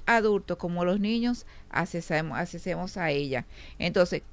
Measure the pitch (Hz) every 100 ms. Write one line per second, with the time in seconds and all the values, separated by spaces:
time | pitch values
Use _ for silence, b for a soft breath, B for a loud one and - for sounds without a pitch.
0 | - 233 214 202 - 175 - 175 175 202
1 | 202 233 240 240 - b b - 180 175
2 | 170 156 160 131 175 175 185 165 185 208
3 | 165 143 143 127 - B B B 139 190
4 | 180 - -